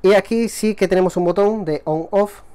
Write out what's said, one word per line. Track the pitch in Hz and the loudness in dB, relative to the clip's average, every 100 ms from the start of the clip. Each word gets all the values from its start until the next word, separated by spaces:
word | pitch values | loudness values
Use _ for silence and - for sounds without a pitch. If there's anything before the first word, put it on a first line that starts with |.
Y | 190 | 4
aquí | 202 - 226 226 | 2 2 -2 -2
sí | - 214 208 | -2 -4 0
que | 180 | 0
tenemos | 185 185 175 | 2 2 0
un | 175 | 0
botón | 175 202 220 160 | 2 0 0 -4
de | 147 - | -4 -2
on-off | 156 165 196 202 - - | -4 -2 0 0 -6 -20